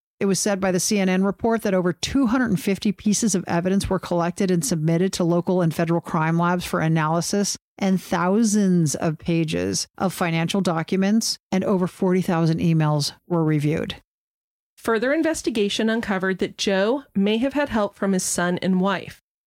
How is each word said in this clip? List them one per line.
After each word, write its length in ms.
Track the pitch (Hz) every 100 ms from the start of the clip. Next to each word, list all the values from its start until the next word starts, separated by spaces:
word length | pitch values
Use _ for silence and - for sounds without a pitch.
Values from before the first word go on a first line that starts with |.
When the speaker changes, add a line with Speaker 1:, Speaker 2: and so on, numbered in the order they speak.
| _ -
Speaker 1:
It 100 | 202
was 120 | 185
said 220 | 214 196
by 100 | 190
the 80 | 180
C 180 | - 214
N 100 | 185
N 140 | 185 196
report 360 | 190 233 226
that 100 | 220
over 180 | 185 180
two 360 | - - 269 254
hundred 240 | 262 240
and 80 | 185
fifty 340 | - 190 208
pieces 420 | - 214 196 226 180
of 80 | -
evidence 420 | 170 180 196 -
were 100 | 185
collected 500 | - 175 170 - 196
and 140 | 180 -
submitted 460 | 165 156 165 190
to 120 | - 170
local 360 | 170 170 185
and 140 | 165 151
federal 240 | 165 170
crime 380 | - 175 160 170
labs 240 | 175 180
for 160 | - 175
analysis, 800 | 160 160 156 170 165 202 196 - _ -
and 240 | 196 185
thousands 920 | - 180 180 202 233 208 196 180 156 -
of 220 | 170 156
pages 720 | - 165 160 160 92 180 - -
of 160 | 190
financial 480 | - 175 165 165 202
documents 760 | 185 165 160 190 190 226 - - -
and 140 | 190 202
over 200 | 190 180
forty 360 | - 190 185
thousand 380 | 180 165 165 165
emails 520 | 170 160 151 151 143 - -
were 160 | 175
reviewed. 520 | 156 156 147 160 - - _ _ _ _ _ _ _ _
Speaker 2:
Further 340 | - 226 247
investigation 760 | 302 320 320 - 233 202 - 220
uncovered 480 | 226 214 190 190 185
that 180 | 190 -
Joe 460 | - 190 202 277 -
may 240 | - 196 220
have 140 | 277
had 160 | 277 277
help 260 | 226 202 -
from 180 | 196
his 100 | 185
son 340 | - - 175 180
and 180 | 185 185
wife. 400 | 190 180 - - _ _